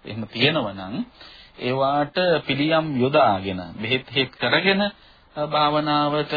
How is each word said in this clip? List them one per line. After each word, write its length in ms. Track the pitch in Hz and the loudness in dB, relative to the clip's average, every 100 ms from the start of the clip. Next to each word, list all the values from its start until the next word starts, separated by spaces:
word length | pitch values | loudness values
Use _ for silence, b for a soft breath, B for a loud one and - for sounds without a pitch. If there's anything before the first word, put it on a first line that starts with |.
එහෙම 240 | - 107 104 | -12 -10 -8
තියෙනවා 480 | 117 135 147 107 | 0 0 0 -4
නම් 300 | 98 92 139 247 B B B B - | -6 -8 -8 -8 B B B B -8
ඒවාට 600 | 123 131 135 143 143 - 180 151 | -4 0 0 0 0 0 2 2
පිළියම් 440 | - 135 151 160 160 | 0 -2 2 2 0
යොදාගෙන, 640 | 131 131 151 123 98 95 90 85 | 0 2 4 4 4 -2 -6 -8
බෙහෙත් 320 | 82 110 127 - | -8 -4 -4 -2
හේත් 240 | 127 127 | -2 -2
කරගෙන, 480 | - 120 147 185 190 202 - b b b | -2 0 2 2 2 0 -4 b b b
අ, 140 | 151 151 | -6 -2
භාවනාවට 840 | 151 147 151 151 147 147 151 147 | 2 2 2 2 2 2 0 -2